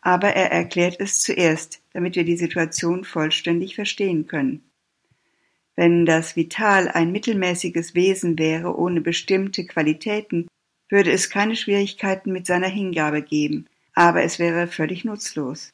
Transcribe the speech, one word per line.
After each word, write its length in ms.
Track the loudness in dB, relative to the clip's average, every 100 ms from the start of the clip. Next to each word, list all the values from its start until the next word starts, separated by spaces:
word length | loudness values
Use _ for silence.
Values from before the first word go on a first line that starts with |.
Aber 280 | 2 2 4
er 220 | 2 2
erklärt 460 | 0 -2 0 0 0
es 220 | -4 -2
zuerst, 600 | -2 2 2 0 -4 -20 _
damit 220 | -6 -4 0
wir 100 | 0
die 120 | 0
Situation 680 | -2 -2 -2 -2 -2 -4 -4
vollständig 680 | -4 -2 -2 0 -2 -2 -6
verstehen 520 | -8 -2 -2 -2 -2
können. 360 | -2 -2 -4 _ _ _ _ _ _ _ _ _ _ _ 2
Wenn 300 | 4 6 4
das 300 | 2 0 -4
Vital 540 | -4 0 2 4 2
ein 220 | 0 0
mittelmäßiges 840 | 0 -2 0 0 -2 -2 -4 -2 2
Wesen 420 | 2 2 0 2
wäre 400 | 0 0 -4 -2
ohne 240 | 0 0
bestimmte 640 | 0 -4 0 0 0 -6 -6
Qualitäten, 840 | 0 0 0 -2 -4 -2 -4 -4 _ _ _ _
würde 220 | 2 4
es 180 | 2 0
keine 260 | 0 0 -2
Schwierigkeiten 760 | 0 0 0 -2 -2 -2 -2
mit 140 | -6 -2
seiner 220 | 0 0
Hingabe 540 | -2 -4 0 0 -2
geben, 460 | -2 -2 0 -4 -8 _ _
aber 300 | 4 6 6
es 160 | 0 0
wäre 280 | 0 0 -2
völlig 380 | -2 -4 -4 -8
nutzlos. 640 | -8 -8 -6 -6 -8 -14